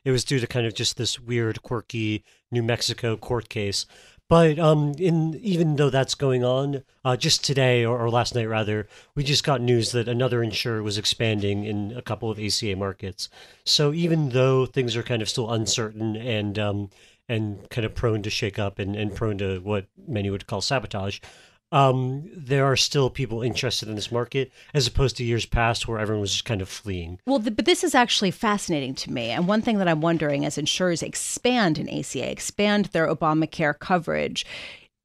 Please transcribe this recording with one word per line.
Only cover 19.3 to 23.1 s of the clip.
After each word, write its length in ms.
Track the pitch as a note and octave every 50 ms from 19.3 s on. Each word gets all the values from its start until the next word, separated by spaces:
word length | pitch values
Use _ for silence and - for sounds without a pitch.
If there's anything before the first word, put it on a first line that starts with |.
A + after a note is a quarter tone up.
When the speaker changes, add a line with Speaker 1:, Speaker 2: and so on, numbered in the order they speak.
| G#2 F#2+
Speaker 1:
to 220 | G2+ F#2+ F#2+ F#2
what 260 | F2+ G#2 G#2 G2+ F#2+ - _ - -
many 220 | - C#3 G#2+ G2 G2+
would 180 | G2 G2 -
call 140 | - A#2 G2
sabotage, 600 | - - C#3 C3 G#2 G2 - G#2 F#2+ G2+ - - - - - - - - _ _ _ -
um, 600 | - C#3+ C#3 C3+ B2+ C3 B2+ B2+ C3 C#3 D#3 G3 -
there 300 | F#3 D3+ A#2+ C#3 C#3 C3+
are 120 | C#3 C3
still 340 | B2 - - - D3 C3+ B2